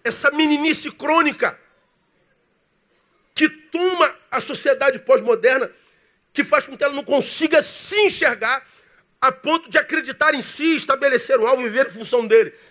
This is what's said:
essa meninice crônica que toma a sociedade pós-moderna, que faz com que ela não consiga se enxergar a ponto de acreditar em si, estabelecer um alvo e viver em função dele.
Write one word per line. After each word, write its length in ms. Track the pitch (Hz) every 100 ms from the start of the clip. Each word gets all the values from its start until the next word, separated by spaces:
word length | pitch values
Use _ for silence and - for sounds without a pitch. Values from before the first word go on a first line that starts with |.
essa 280 | 233 220 285
meninice 600 | 294 311 294 311 294 294
crônica 680 | - 285 330 302 208 196 - _ _ _ _ _ _ _ _ _ _ _ _ _ _ _ _ _
que 140 | - 311
toma 680 | - _ 330 370 349 302 - -
a 120 | 254
sociedade 580 | - 240 285 269 269 247
pós-moderna, 720 | - 262 214 208 226 269 233 _ _ _ _ _ _
que 100 | -
faz 240 | - 294 -
com 100 | 262
que 60 |
ela 100 | 285
não 100 | 277
consiga 580 | - 277 - - 302 311
se 340 | - - - 415
enxergar 720 | 403 - 294 240 220 262 - _ _ _ _ -
a 120 | 262
ponto 380 | 262 285 330 285
de 80 | 202
acreditar 580 | - 311 247 - 302 285
em 60 |
si, 340 | - - 320 302
estabelecer 640 | - 269 277 254 - 262
um 80 | 226
alvo 160 | 262
e 60 | 240
viver 180 | 233 269
em 20 |
função 380 | 196 226 247 220
dele. 240 | 226 170 - _